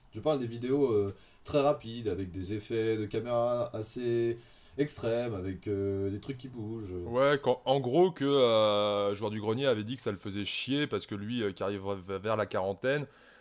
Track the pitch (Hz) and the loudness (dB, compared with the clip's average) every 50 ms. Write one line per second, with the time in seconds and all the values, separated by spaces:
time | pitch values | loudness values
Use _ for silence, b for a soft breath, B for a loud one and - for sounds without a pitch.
0 | b b - 110 - 151 156 135 123 113 117 117 120 127 135 147 143 123 110 104 | b b -12 -4 0 0 0 0 0 -4 -6 -4 -2 0 2 4 4 4 4 4
1 | 101 98 95 B B B B B B - 151 147 135 123 120 117 - 113 113 120 | 2 0 -2 B B B B B B 0 2 4 4 4 2 0 -2 -10 -8 -6
2 | 117 104 90 92 98 90 85 95 92 90 107 107 - - 113 113 110 113 110 110 | -4 -4 -2 -4 -4 -6 -6 -8 -6 -6 -6 -6 -6 -4 -2 0 0 0 0 0
3 | 107 104 - 113 113 123 120 120 120 120 120 120 117 - - 110 110 - - 123 | -2 -4 -4 -4 -2 0 0 2 2 2 0 0 -2 -4 -6 -8 -8 -8 -6 -4
4 | 123 120 120 117 117 117 117 120 B B B B B B B B 147 151 - - | -2 0 0 2 0 0 -2 -4 B B B B B B B B -2 -2 -4 -4
5 | - - - 120 123 120 107 92 90 98 95 90 - 110 101 98 98 98 98 98 | -4 -2 -2 -2 -2 -4 -4 -4 -4 -6 -6 -6 -4 -4 -2 0 0 0 -2 -2
6 | 98 98 101 101 - - 135 127 - 131 123 120 107 107 113 113 107 92 90 90 | -2 -4 -4 -6 -6 -8 -10 -10 -12 -12 -10 -10 -8 -8 -8 -8 -8 -8 -8 -8
7 | 87 117 117 127 139 143 147 139 - 127 123 - - 127 135 139 127 123 127 170 | -6 -2 2 4 4 4 4 4 4 2 0 2 2 2 2 2 2 2 4 4
8 | 180 190 170 - 139 139 143 139 127 117 113 110 107 107 104 104 104 104 104 101 | 4 4 4 2 2 4 4 6 6 6 6 6 6 6 6 4 4 4 2 2
9 | 101 101 104 98 110 107 107 110 101 107 110 127 143 135 120 107 107 110 135 - | 2 0 0 -2 -2 -4 -4 -2 -2 0 0 2 2 2 2 2 0 -4 -4 -4
10 | - 117 101 90 - 104 95 101 101 95 - - - - 135 143 147 135 117 101 | -2 -2 -2 -4 -6 -6 -6 -4 -4 -4 -4 -4 -2 0 0 0 0 0 -2 -4
11 | - - 110 101 101 107 123 120 107 101 90 - 98 98 104 98 95 98 101 98 | -4 -4 -6 -6 -6 -4 -2 -2 -2 -2 -2 -2 -2 -2 -2 -2 -4 -4 -4 -4
12 | 87 92 98 95 95 110 110 107 104 98 - 101 92 98 98 - - 131 139 147 | -6 -6 -6 -4 -2 0 0 0 0 0 0 -2 -2 -2 -2 -2 0 0 0 0
13 | 143 - B B B B B B | -2 -6 B B B B B B